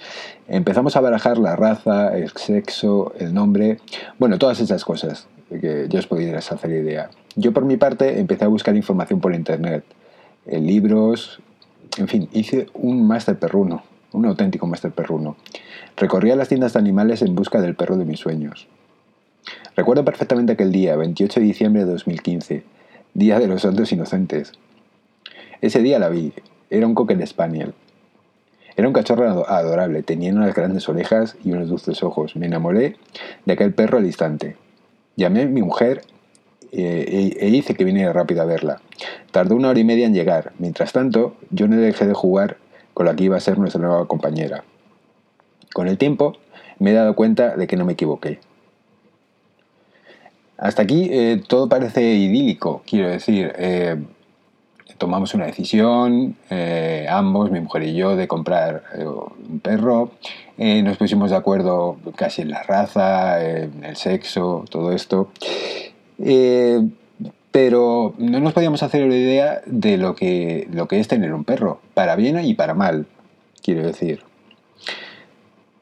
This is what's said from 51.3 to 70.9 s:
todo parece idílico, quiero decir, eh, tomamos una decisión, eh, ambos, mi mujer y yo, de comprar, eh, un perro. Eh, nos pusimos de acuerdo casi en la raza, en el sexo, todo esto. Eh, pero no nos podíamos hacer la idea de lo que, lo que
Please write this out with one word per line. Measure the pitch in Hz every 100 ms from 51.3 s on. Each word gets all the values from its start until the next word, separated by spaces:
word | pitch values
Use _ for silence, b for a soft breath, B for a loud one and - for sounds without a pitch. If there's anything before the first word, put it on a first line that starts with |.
| 107 -
todo | 127 127
parece | 127 120 127
idílico, | 117 104 95 117 135 - 87 71 -
quiero | 107 90
decir, | 90 - 101 80 -
eh, | 90 90 87 78 73 - _ _ _ _ _ _ - -
tomamos | 180 98 -
una | 101 85
decisión, | - 92 107 113 120 123 120 131 - -
eh, | 180 170 170 160 160 151
ambos, | 190 196 196 208
mi | 123
mujer | 80 78
y | 80
yo, | 82 95 95
de | 90
comprar, | 82 80 87 82 78 -
eh, | 87 78
un | 60 - - - -
perro. | - 107 120 117 117 - B B B -
Eh, | 110 107
nos | 101 98
pusimos | 101 101 98
de | 95
acuerdo | 101 98 92 90 87 - 85 -
casi | - -
en | 78
la | -
raza, | - 98 104 - 98 - 185 175 165
en | - 78 73
el | 76
sexo, | 151 - - - 95 90 85 -
todo | 82 85
esto. | 92 - 95 98 - B B B B B _ _ -
Eh, | - 131 127 123 120 120 110 - _ - - - _
pero | 135 131 120 120 117 110 -
no | 120 123
nos | 151
podíamos | 170 165 147
hacer | 139 147 135
la |
idea | 127 127 135 147 - -
de | 117 107 98
lo | - -
que, | 92 90 85 80 -
lo | 85
que | 82